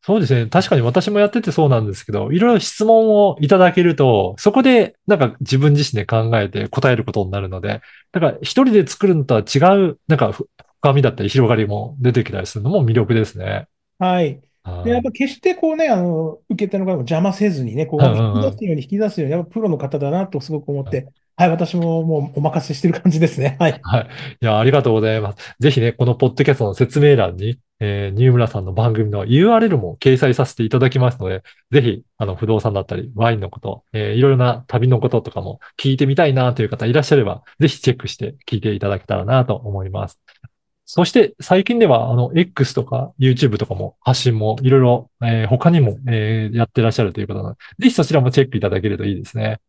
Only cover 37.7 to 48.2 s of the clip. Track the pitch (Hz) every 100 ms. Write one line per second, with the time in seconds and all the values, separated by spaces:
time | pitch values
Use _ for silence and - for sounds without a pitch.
37.7 | - - 123 - - 113 - - 110 107
38.7 | 101 101 98 - 98 95 127 123 101 110
39.7 | 101 95 98 101 - _ _ - _ _
40.7 | _ - - 175 262 - - - 185 196
41.7 | 240 214 117 117 120 123 165 175 - 131
42.7 | - 123 123 135 - 131 123 135 104 110
43.7 | 95 104 _ - 127 127 110 107 110 131
44.7 | 135 123 120 - _ 117 113 104 123 165
45.7 | 170 123 - 127 113 107 110 110 113 117
46.7 | - 113 107 107 90 98 101 101 - -
47.7 | - 247 240 147 156